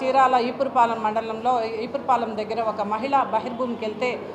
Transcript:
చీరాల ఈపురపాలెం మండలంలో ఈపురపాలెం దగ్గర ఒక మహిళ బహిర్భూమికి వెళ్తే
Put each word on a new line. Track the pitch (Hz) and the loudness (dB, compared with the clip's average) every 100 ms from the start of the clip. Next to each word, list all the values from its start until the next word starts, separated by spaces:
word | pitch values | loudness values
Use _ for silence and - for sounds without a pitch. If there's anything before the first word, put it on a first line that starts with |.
చీరాల | 262 262 262 | 2 4 6
ఈపురపాలెం | 254 240 240 262 254 233 226 | 4 2 0 0 4 4 2
మండలంలో | 214 220 226 220 240 247 | 0 0 -2 -2 0 0
ఈపురపాలెం | 226 220 240 277 262 240 226 214 | 0 -4 -4 -4 0 0 0 -4
దగ్గర | 202 226 | -4 -2
ఒక | 220 202 | -2 -2
మహిళ | 202 214 269 277 | -2 -2 2 2
బహిర్భూమికి | 214 214 240 233 254 233 | 2 -2 -4 -4 -4 -4
వెళ్తే | 220 208 247 220 - | -6 -4 -4 -4 -8